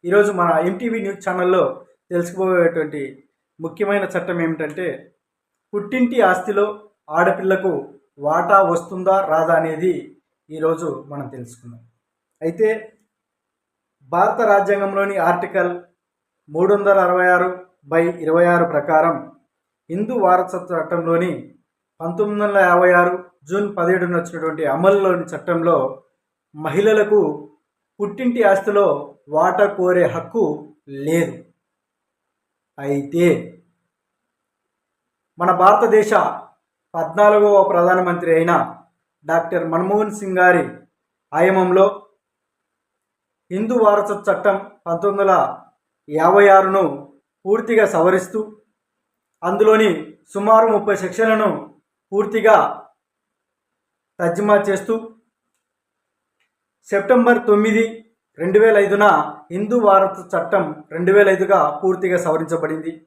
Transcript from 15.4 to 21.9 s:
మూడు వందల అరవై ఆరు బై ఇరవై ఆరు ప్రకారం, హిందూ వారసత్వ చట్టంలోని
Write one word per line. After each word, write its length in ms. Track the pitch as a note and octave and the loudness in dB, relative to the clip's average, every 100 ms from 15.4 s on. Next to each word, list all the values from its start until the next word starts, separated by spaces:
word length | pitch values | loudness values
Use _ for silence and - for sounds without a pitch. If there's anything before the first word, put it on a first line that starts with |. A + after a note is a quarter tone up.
| G3 F#3+ F3+ F3 - _ _ _ _ _ _ D#3 | -2 -2 -2 -6 -16 _ _ _ _ _ _ -2
మూడు 180 | F#3+ G3+ | 0 2
వందల 240 | G3+ G3 F3+ | 4 2 2
అరవై 200 | F3+ F3+ F3+ | 2 2 2
ఆరు 140 | F#3 F3+ - _ C#3+ | 0 -6 -16 _ -2
బై 100 | E3 E3+ E3+ D#3 | 0 0 -2 0
ఇరవై 200 | E3 F3 E3+ | 2 4 2
ఆరు 120 | - D3+ | 0 -2
ప్రకారం, 420 | D3 D#3 D#3+ - - _ _ _ _ _ _ | 0 2 2 -2 -10 _ _ _ _ _ _
హిందూ 240 | F3 G#3+ B3 F#3+ | -8 -6 0 2
వారసత్వ 500 | F3+ F3+ F3+ F3+ E3+ | 2 0 -8 -8 -8
చట్టంలోని 500 | D#3 F3 E3 E3+ F3+ C3 - _ _ _ _ | -4 -6 -2 -2 -2 -6 -12 _ _ _ _